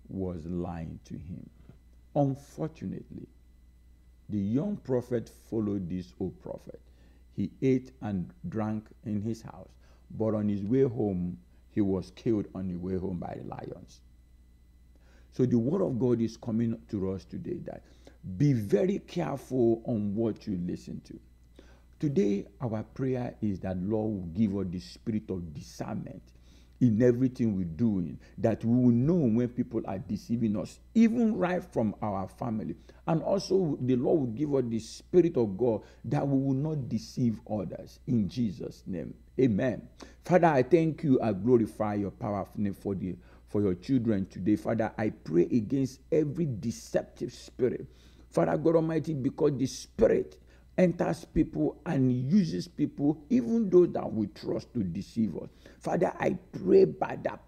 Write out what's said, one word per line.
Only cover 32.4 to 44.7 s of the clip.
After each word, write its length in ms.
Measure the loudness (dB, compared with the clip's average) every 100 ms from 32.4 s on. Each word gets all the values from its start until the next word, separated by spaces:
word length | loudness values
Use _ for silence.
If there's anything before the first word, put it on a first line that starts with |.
| -6 -4 -6 -10 -14 -8 0
And 160 | 0
also, 560 | 2 0 2 2 2 0
the 140 | 2 2
Lord 240 | 4 2
will 80 | 2
give 280 | -2 0 0
us 80 | 0
the 120 | -4
spirit 580 | -6 -14 2 4 4 2
of 200 | 0 0
God 260 | 0 0 -4 -14 -4
that 220 | -2 2
we 120 | 2
will 160 | 2 0
not 340 | -2 -4 -4
deceive 500 | -6 -6 -2 0 0 -4
others. 500 | -6 -6 -10 -14 -10 0
In 200 | 0 0
Jesus' 560 | 0 -2 -4 -10 -12 -10
name, 260 | -8 -8 -14 -6 2
amen. 480 | 4 4 0 -4 -10 -20 -20 -10 2
Father, 220 | 4 6
I 160 | 4
thank 400 | 4 4 4 0
you, 180 | 2 4
I 120 | 2
glorify 600 | 0 4 4 4 -2 -2
your 180 | -2 -4
powerful 480 | -4 -4 -4 -6 -4
name 140 | -4
for 220 | -4 -4 -4
the, 200 | -6 -8 -14 -20 -6
for 160 | 0
your 140 | 0 0
children 500 | 0 2 2 0 -2
today. 300 | -2 0 2
Father, 360 | 2